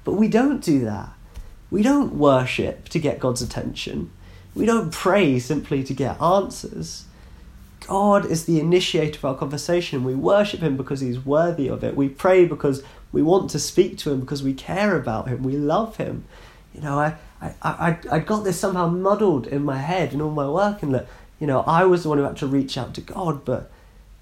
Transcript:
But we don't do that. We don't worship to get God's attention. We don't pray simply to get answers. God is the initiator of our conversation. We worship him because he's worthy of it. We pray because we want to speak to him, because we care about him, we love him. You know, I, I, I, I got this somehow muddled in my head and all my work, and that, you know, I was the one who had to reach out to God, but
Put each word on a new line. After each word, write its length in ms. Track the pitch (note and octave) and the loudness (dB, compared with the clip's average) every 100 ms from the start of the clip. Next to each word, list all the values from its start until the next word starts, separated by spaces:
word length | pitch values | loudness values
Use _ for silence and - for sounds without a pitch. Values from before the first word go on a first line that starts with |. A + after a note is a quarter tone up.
But 100 | - | -2
we 140 | F3 G#3+ | 2 2
don't 340 | G#3+ C#4 C#4 | 4 2 0
do 200 | - C#3 A2+ | 0 0 0
that. 240 | G2+ - - - - - - - | -4 -10 -16 -18 -16 -16 -18 -4
We 140 | G3 | 0
don't 320 | A3+ C#4+ A#3+ D3 | 4 4 2 4
worship 760 | C#3+ C3 B2 - - - - | 6 6 2 -2 -2 -4 -6
to 100 | E3+ | -2
get 200 | D3 - | -2 0
God's 240 | C3 A#2+ | -2 -2
attention. 680 | A#2 - B2 - - G2+ - - - - - | -6 -6 -8 -8 -8 -8 -10 -14 -20 -20 -12
We 120 | - G#3+ | -2 2
don't 260 | A3+ E3 | 2 0
pray 460 | - F#3+ G3+ E3 B2+ | -2 2 4 4 2
simply 440 | - D3+ - C#3 | 0 -4 -2 -4
to 100 | C3 | -2
get 280 | C#3 B2+ - | -2 -2 0
answers. 840 | D#3+ G3 F#3+ - - - E3 - - - - - - - - - - | 2 2 0 -8 -12 -10 -10 -12 -18 -20 -20 -20 -20 -20 -20 -16 -4
God 400 | G3 G3+ G3+ F3 | 2 4 4 4
is 200 | D#3+ - | -2 2
the 140 | E3 | 2
initiator 600 | D#3+ F3+ F3+ E3 D3+ - | 4 2 2 0 -2 -2
of 60 | C#3 | -4
our 100 | C3+ | -4
conversation. 720 | C#3+ C#3+ - F3 E3+ C#3 B2+ | -4 -6 0 0 0 -2 -2
We 100 | C3 | 0
worship 460 | E3+ G3+ G#3 - | 2 4 2 0
him 160 | D#3+ C3+ | -2 -2
because 240 | C3 C#3 | -4 -4
he's 240 | C3 B2 C3 | -4 -4 0
worthy 420 | D3 E3+ D#3 B2+ | 2 2 0 -2
of 160 | A2+ | -2
it. 140 | A#2 A#2+ | -2 0
We 100 | C#3 | -2
pray 380 | - F#3+ F#3 F3 | 2 4 6 6
because 360 | D3+ D3 C3 - - - | 4 -2 -2 -6 -20 -4
we 100 | C#3 | 0
want 280 | D3+ F#3+ - | 4 4 2
to 80 | D3 | -4
speak 380 | - - G3+ - | -2 2 2 0
to 120 | D#3 | -4
him, 100 | C3+ | -2
because 220 | B2 C#3+ | -4 -4
we 100 | C3+ | -4
care 440 | C3+ - F3 G#3 E3 | -4 -4 -2 0 0
about 300 | B2+ A2 - | -2 -4 -4
him, 160 | B2 | -4
we 140 | C3 C#3 | -2 -2
love 400 | D3 F3 A3 - | 0 0 -2 -6
him. 280 | - - - - - - - | -6 -8 -12 -20 -20 -20 -20
You 80 | - | -12
know, 160 | D3+ C#3+ | -4 -2
I, 180 | D3+ D#3+ - - | -2 -4 -16 -14
I, 120 | E3 - | -14 -8
I, 380 | D#3 D#3 E3 E3 - | -8 -2 -2 -2 -2
I 80 | D#3+ | -2
got 240 | D3+ G#3+ G3 | 0 -2 -2
this 140 | F3 | -2
somehow 280 | G3+ F#3 E3+ | -2 0 0
muddled 580 | F3 G3 G#3 G#3 C#3+ - | 0 0 2 2 2 -2
in 160 | C#3+ | -4
my 140 | C#3+ C3 | -2 -2
head 360 | D3 F#3 C#3 | -2 -2 -2
and 80 | C3+ | -2
all 100 | D3+ | -2
my 180 | D3+ C#3 | -2 -2
work, 320 | E3 G#3 G#3 | 0 0 0
and 120 | D3 | -2
that, 140 | C3 - - - - | -2 -4 -18 -20 -6
you 80 | D3 | 0
know, 140 | C3 | 0
I 220 | - E3 F#3 | 4 4 6
was 180 | F3+ | 4
the 60 | D#3 | 2
one 80 | D3 | 0
who 60 | |
had 140 | C#3 - | 0 -2
to 100 | C#3 | 0
reach 300 | C#3 C3+ C#3 | 0 0 -4
out 160 | G2+ - | -8 -10
to 60 | |
God, 440 | - - F3 C#3 - | -10 -6 -4 -4 -2
but 260 | B2 - - - - - - | -4 -6 -20 -20 -20 -20 -20